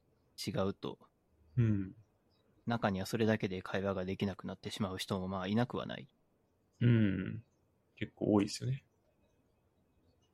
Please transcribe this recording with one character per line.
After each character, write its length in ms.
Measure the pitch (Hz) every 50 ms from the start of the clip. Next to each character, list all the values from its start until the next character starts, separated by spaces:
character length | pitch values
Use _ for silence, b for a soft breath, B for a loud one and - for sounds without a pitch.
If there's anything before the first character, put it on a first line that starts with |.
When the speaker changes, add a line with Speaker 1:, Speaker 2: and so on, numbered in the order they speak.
| _ _ _ _ _ _ _ - -
Speaker 1:
違 60 | - - -
う 120 | 190 196 196
と、 240 | - - - - - - - _ _ _ _ _ _ _ _ - 127
Speaker 2:
う 40 |
ん。 300 | 117 110 107 98 95 92 - - - _ _ _ _ _ _ _ _ _ _ _ _
Speaker 1:
中 240 | - 120 113 - 107
に 120 | 98 92
は 40 | 95
そ 120 | - - 113
れ 80 | 113
だ 120 | 107 110 107
け 120 | - 98
で 120 | 92 95
会 200 | 92 - - 98
話 120 | 95 98 95
が 120 | 95 92
で 100 | 92 95
き 100 | - 101
な 100 | 101 90
く 120 | - - 92
な 60 | 95
っ 40 | -
て 140 | - 104
し 100 | - -
ま 100 | 110 92 -
う 40 | -
人 220 | - - 107 95
も、 80 | 92 92
ま 140 | 95 95
あ、 60 | 92 95
い 80 | 104
な 120 | 113 120 -
く 80 | - 90
は 80 | -
な 120 | - - -
い。 100 | - - _ _ _ _ _ _ _ _ _ _ _ _ _ -
Speaker 2:
う 60 | 123 120
ん。 560 | 117 113 110 101 95 95 92 110 107 110 - _ _ _ _ _ _ _ _ _ _ -
結 160 | 107 - -
構 180 | - - - 104
多 80 | 104
い 40 | 98
で 40 | 107
す 140 | - - 117
よ 60 | 123
ね。 140 | 135 135 - _ _ _ _ _ _ _ _ _ _ _ _ _ _ _ _ _ _ _ _ _ _ _ _ _ _ _ _ _